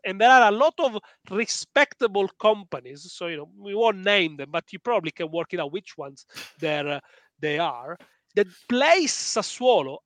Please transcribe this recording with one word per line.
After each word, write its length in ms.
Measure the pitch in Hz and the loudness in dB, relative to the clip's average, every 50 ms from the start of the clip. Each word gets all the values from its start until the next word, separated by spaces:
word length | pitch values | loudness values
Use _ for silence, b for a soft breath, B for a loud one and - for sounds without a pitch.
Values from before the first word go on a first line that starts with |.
| - | -10
and 160 | - 185 196 | -8 -2 2
there 100 | 220 247 | 6 8
are 180 | 262 262 240 208 | 8 8 8 6
a 60 | 202 | 4
lot 200 | 220 277 320 - - | 4 2 0 2 0
of 200 | 330 262 214 208 b b b b _ - | -2 -2 -2 -6 b b b b _ -8
respectable 1000 | 185 208 233 - - - - - _ 269 285 - - - 254 220 190 202 196 185 - _ | -4 -4 -4 -4 -6 -8 -10 -2 _ 2 2 2 0 -2 -4 -2 0 -2 -2 -2 -4 _
companies, 680 | - 220 220 208 196 - - 135 123 127 139 143 156 180 | 2 2 2 2 -2 -10 -14 -14 -12 -16 -18 -20 -20 -20
so, 160 | - - 180 | -14 -10 -10
you 120 | 170 165 151 | -8 -8 -10
know, 100 | 147 160 190 202 | -12 -16 _ -18
we 160 | 202 202 196 | -12 -6 -2
won't 240 | 214 226 226 208 190 | 2 2 2 2 2
name 380 | 185 202 202 202 175 160 151 | 2 2 4 4 2 0 -2
them, 140 | 139 139 139 | -8 -10 -6
but 200 | 151 170 - _ | -6 -6 -6 _
you 80 | - 185 | -14 -10
probably 320 | - 240 240 208 165 160 | -4 -2 -2 -2 -2 -4
can 200 | - - 175 156 | -6 -8 -8 -6
work 240 | 160 170 165 - - | -6 -6 -6 -6 -6
it 60 | 175 | -6
out 120 | 156 143 151 | -6 -6 -8
which 240 | 202 196 - - | -10 -12 -12 -14
ones 300 | - 147 139 139 - _ B B B B B B _ | -14 -14 -14 -16 -18 _ B B B B B B _
they're, 300 | 151 156 151 147 143 147 | -4 -4 -2 -2 -4 -4
uh, 120 | 143 139 b b b b b b b _ | -6 -8 b b b b b b b _
they 180 | 139 151 147 151 | -6 -4 -4 -2
are, 400 | 170 160 131 120 123 143 170 - b b b b b _ _ | -4 -4 -6 -8 -12 -14 -16 -16 b b b b b _ _
that 120 | 202 208 185 - _ _ - | -2 -2 -2 -4 _ _ -4
place 460 | 240 247 277 311 339 381 330 262 - | -2 2 4 4 4 4 2 0 -4
Sassuolo 840 | - - - - 226 202 - - - 247 254 240 180 139 131 139 - - | -6 -6 -4 -4 -4 -4 -6 -8 0 2 4 4 4 2 -2 -8 -12 -6